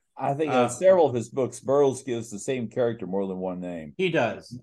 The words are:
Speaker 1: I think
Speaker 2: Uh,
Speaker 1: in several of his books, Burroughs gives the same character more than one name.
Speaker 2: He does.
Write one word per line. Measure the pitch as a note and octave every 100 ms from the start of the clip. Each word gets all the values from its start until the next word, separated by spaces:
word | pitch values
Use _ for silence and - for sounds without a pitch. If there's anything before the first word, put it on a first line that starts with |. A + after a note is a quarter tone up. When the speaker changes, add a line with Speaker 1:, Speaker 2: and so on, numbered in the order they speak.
| _ -
Speaker 1:
I | C3+
think | C#3 D#3
Speaker 2:
Uh, | B2+
Speaker 1:
in | B2
several | - F#3 F#3+ D3+
of | B2
his | A2
books, | C3+ B2 -
Burroughs | - C#3 C#3 A#2+
gives | - A#2 A#2
the | G2+
same | - C3 A2+
character | - A#2+ A2 F#2
more | G2 G2
than | F#2
one | F#2 F2+
name. | F2 F2 D2+ -
Speaker 2:
He | F#3
does. | D#3 A#2 F#2+ - B2